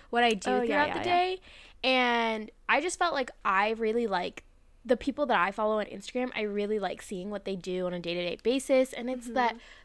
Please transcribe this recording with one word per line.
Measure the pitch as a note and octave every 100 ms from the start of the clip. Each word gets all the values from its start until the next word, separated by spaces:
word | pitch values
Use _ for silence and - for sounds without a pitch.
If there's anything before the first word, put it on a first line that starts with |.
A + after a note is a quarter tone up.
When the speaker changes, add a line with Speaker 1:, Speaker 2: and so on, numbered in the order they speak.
| -
Speaker 1:
what | A#3
I | A#3+
do | G#3+ B3+ B3+
Speaker 2:
Oh, |
yeah, | A#3+
Speaker 1:
throughout | D4 D4
Speaker 2:
yeah, |
Speaker 1:
the | -
Speaker 2:
yeah. |
Speaker 1:
day. | F4 F4 F#4 F#4 - - - -
And | C4 B3+ B3 A#3 A#3 A3 G#3+ - -
I | A#3
just | E4 -
felt | F4
like | D4 B3+ -
I | G#3+ F#3+ G#3
really, | A3 A3 A3+ A#3
like, | F#3 F3+ - - _ _ _ A#3
the | A#3+
people | - B3+ C#4+
that | G#3
I | F3+
follow | G3+ G#3+ G#3+
on | G3+
Instagram, | - - B3 B3 -
I |
really | G#3+ G3+ G#3 G#3+
like | F#3+ -
seeing | - F#3+ F#3
what | G#3 G3
they | F#3+
do | F3 F#3 F3+
on |
a | F3+
day-to-day | E3+ F3 F3 -
basis. | A3 C4 - C4 C4
And | - A#3+
it's | B3+ A#3+
that | B3 A#3+
Speaker 2:
Mm-hmm. | A3+ - -